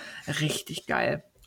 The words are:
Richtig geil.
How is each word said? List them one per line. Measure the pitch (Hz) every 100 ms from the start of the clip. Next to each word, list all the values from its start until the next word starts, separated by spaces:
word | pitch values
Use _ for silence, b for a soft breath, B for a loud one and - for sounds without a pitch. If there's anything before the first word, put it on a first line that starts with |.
| B B B 147
Richtig | 151 - - 160 -
geil. | - - 147 - _